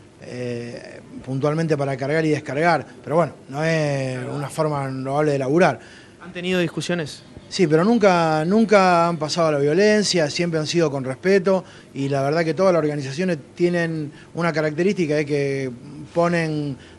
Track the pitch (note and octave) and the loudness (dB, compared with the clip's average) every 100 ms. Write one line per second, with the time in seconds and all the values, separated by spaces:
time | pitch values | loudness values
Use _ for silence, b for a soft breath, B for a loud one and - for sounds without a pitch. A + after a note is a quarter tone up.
0 | B - - B2 B2 A#2+ A#2+ B2 - - | B -20 -16 -10 -8 -8 -10 -14 -16 -18
1 | - - - C3 D3 D#3+ E3 D3 C#3 C3 | -18 -16 -8 -2 0 0 0 0 -2 -4
2 | C3+ D#3+ D#3 D3 D3 C3+ E3+ D3+ B B | -2 0 0 0 -2 0 2 2 B B
3 | - D#3+ D3 - - C#3 D#3+ D#3+ D3 C#3 | -2 0 0 -4 -12 -4 -2 0 0 -2
4 | C3 B2+ B2+ C#3 C#3+ - D#3 D3 C3+ C3 | -4 -6 -6 -6 -6 -4 -2 -2 -4 -6
5 | C3+ C#3+ D3+ C#3 C3 E3 E3+ A#2+ B B | -2 0 2 0 2 4 4 2 B B
6 | B - F3+ F3+ F3+ F#3 E3 E3 - F3 | B -20 -16 -8 -2 0 0 -4 -4 -4
7 | C#3 - - - - - E3 D#3 G3 A#3+ | -6 -12 -20 -20 -8 0 2 4 4 4
8 | G3 F3 D#3+ D#3 E3 G#3+ A3 G#3 F#3 F3 | 4 4 2 2 2 2 6 6 6 4
9 | E3+ E3 D3+ F3 D#3+ C#3+ C#3+ E3+ G#3+ G#3+ | 2 0 -4 0 0 2 2 4 4 4
10 | F#3+ F3+ C#3+ - F3 D#3+ D3+ E3+ D#3 C#3 | 2 0 0 0 -2 -2 -2 0 0 0
11 | B2+ B2+ F#3 G3 F#3 F#3 B B B C3+ | -6 -4 2 2 2 0 B B B -6
12 | C#3 C#3 C#3 D#3+ D#3+ D3+ F#3+ E3 D3+ D3 | -2 0 0 0 0 2 2 2 0 -2
13 | C3+ C#3 F#3 D#3 - - F3 F3 E3 D#3+ | -6 -4 -4 -4 -8 -2 0 2 -2 -4
14 | D3 B B D#3+ E3+ D#3 D#3 D3 F#3+ F#3 | -8 B B -4 -2 0 0 0 0 0
15 | D3+ D3+ C#3+ D3 C#3 C3+ C3 A#2+ - D3 | 0 0 0 -2 -2 -4 -6 -10 -16 -16
16 | C#3 E3+ F3 E3+ D#3+ D3+ D3 C3 B | -6 0 0 0 -2 -2 -4 -8 B